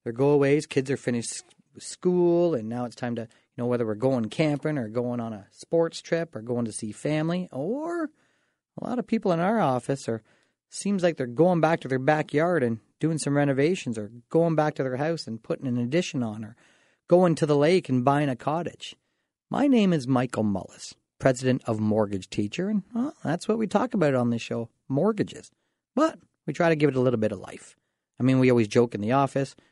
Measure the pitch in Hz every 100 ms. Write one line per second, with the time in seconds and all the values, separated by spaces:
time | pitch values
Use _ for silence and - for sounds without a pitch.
0 | 120 117 143 147 139 151 147 135 131 127
1 | - 120 - - - _ _ - - -
2 | 180 180 175 170 175 135 110 120 123 -
3 | 123 117 110 _ _ - 120 120 110 104
4 | 127 127 107 - 156 147 156 147 107 117
5 | 120 120 113 107 95 - - 165 165 -
6 | - 165 165 113 113 120 113 - 110 -
7 | 143 156 160 180 180 127 160 269 320 349
8 | 311 _ _ _ _ _ _ - 50 247
9 | - 226 196 165 180 226 151 127 - 139
10 | - 113 - _ _ _ _ - 196 196
11 | 175 156 123 120 175 175 156 165 127 131
12 | 135 151 - 147 170 170 120 113 - _
13 | 156 160 143 143 143 135 151 185 127 110
14 | 104 120 - 165 170 156 151 - 131 127
15 | 156 160 - 113 - 127 131 123 120 165
16 | 175 143 117 107 107 - _ _ _ _
17 | - 180 180 160 151 143 151 185 - 127
18 | 123 143 147 123 - 160 165 - - -
19 | _ _ _ _ _ - 233 240 196 160
20 | 123 127 123 123 107 95 - - - -
21 | _ - 139 127 127 123 - 110 107 107
22 | 101 98 - - 104 - 190 214 - 233
23 | 285 - - 160 - 226 214 202 254 208
24 | 151 127 120 117 - 117 117 _ - 135
25 | 196 208 107 - - _ _ _ _ 247
26 | 311 - _ _ - 143 170 156 147 131
27 | 127 117 107 95 - - - _ _ _
28 | _ - 127 131 127 120 107 123 117 101
29 | 104 135 135 139 135 - _